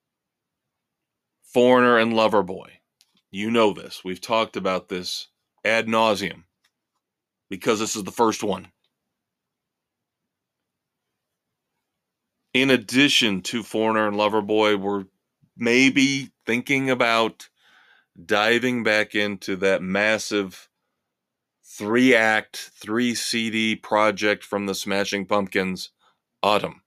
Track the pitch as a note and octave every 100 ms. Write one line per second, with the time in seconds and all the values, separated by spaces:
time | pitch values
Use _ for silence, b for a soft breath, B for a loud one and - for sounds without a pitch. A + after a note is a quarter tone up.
0 | _ _ _ _ _ _ _ _ _ _
1 | _ _ _ _ _ B2+ B2 B2+ B2 A#2+
2 | A2+ A2+ A2 G#2 F#2 F#2 - - _ _
3 | _ _ _ F#2+ A2 A#2 A2 E2+ - -
4 | F#2 F2+ - A2+ G#2+ G#2 F#2+ F#2 - F#2
5 | F2+ - - _ _ _ G#2 A2+ A2 A2+
6 | A2 G2 F#2 E2 _ _ _ _ _ _
7 | _ _ _ _ _ F#2+ B2 G#2+ G#2+ A2
8 | G2 - A2+ G2+ G#2+ F#2+ F2+ _ _ _
9 | _ _ _ _ _ _ _ _ _ _
10 | _ _ _ _ _ _ _ _ _ _
11 | _ _ _ _ _ _ _ _ _ _
12 | _ _ _ _ _ B2+ C3+ B2+ G#2 B2
13 | C#3+ - A2+ F#2+ - A#2+ G2+ A2 A2 A2
14 | G#2+ G#2 G#2+ A2 G2+ G#2+ G#2+ G#2 G2 G2+
15 | F#2+ _ _ _ _ - A#2 B2 C3+ C3+
16 | C3+ C#3 B2+ _ - A#2 B2 C3+ C3+ B2+
17 | A#2 A2+ A2 - - b b b b b
18 | b - E2+ G#2 G#2+ A#2 B2 B2 A2 G#2+
19 | G#2 G#2+ G#2 G2+ - F#2+ F#2+ F#2 F#2 G2
20 | G#2+ G#2+ - G#2 F#2+ - - _ _ _
21 | _ _ _ _ _ _ _ - G#2 A#2
22 | B2+ A2+ A2 G#2+ - - - _ G#2 A2+
23 | B2 A2 - A#2 A2+ A2 A2 G#2 - G#2+
24 | G#2+ G2 G#2 G2+ - G2+ G2+ F#2+ G#2 G2
25 | G2+ G2+ F#2+ G#2 G2 G2 F#2 F#2 - _
26 | _ _ _ - G2 G#2 E2 -